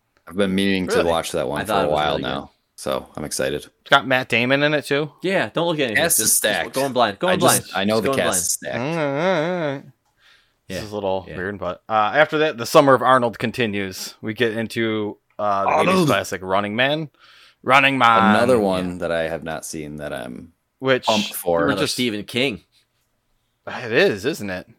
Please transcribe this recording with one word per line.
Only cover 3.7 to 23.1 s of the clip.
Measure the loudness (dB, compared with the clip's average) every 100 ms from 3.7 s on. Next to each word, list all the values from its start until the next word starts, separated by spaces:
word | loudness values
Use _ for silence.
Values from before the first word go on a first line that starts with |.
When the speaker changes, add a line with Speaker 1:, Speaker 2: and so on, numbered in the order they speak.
| _
Speaker 2:
It's | 0
got | 0 2
Matt | -2 0
Damon | 0 2 2
in | 0
it | -2 -2
too. | -2 -2 -6
Speaker 3:
Yeah, | -4 -2 -2
don't | -2 -2
look | 0
at | 0
anything. | 0
Speaker 1:
Cast | 0 2
is | 2
Speaker 3:
Just, |
just | 2
Speaker 1:
stacked. | 2 0 -2
Speaker 3:
going | -2 0
blind. | 2 0 0
Going | -2
Speaker 1:
I | 2
just, | 4 2 -2
Speaker 3:
blind. | -2
Speaker 1:
I |
know | 0 2
Speaker 3:
Just |
Speaker 1:
the | 0
Speaker 3:
going | 0
Speaker 1:
cast |
Speaker 3:
blind. | 0 -2
Speaker 1:
is | -2
stacked. | -6 -6 -6 -4 -2
Speaker 2:
All | -2 0
right, | 0 0 -2 -2 -4
all | -6
right. | -12 _ _ _ _ _ _ _ -10
This | -10
Speaker 3:
Yeah, | -6
Speaker 2:
is |
a | -4
little | -2 -4 -6
Speaker 3:
yeah. | -8
Speaker 2:
weird, | -8 -6
but, | -8 -8 -2
uh, | 0 2 2
after | 2 2
that, | 0 -2
the | 4
Summer | 6 6
of | 6
Arnold | 6 4 2 -2
continues. | -4 -2 -2 -2 -6 -8 -14 -10
We | -8
get | 0 0 0
into, | -4 -2 -2 -2 -4 -8 _ -4
uh, | -2 0 2
the | 2
eighties | 2
Speaker 1:
Arnold. | 2 4
Speaker 2:
classic | 2 0 -8
Running | -2 0 0 0
Man. | 0 0 -6 _ -20 -20 -20 _
Running | 4 6 6 4
Man. | 6 6 6 6
Speaker 1:
Another | 6 4
Speaker 2:
Yeah. |
Speaker 1:
one | 4 0 -2 -4
that | -2
I | -2
have | -2 -4
not | -6 -10 -10
seen | -10 -10 -10
that | -10
I'm | -10 -10 -14 -18 _ _ -6
Speaker 2:
Which | 0 0 2
Speaker 1:
pumped | 0 -2 -6
for. | -2 0
Speaker 2:
we |
were | 2
Speaker 3:
Another | 0
Speaker 2:
just | -2 -2
Speaker 3:
Stephen | -2 -4
King. | -6 -4 -4 -4 _ _ _ _ _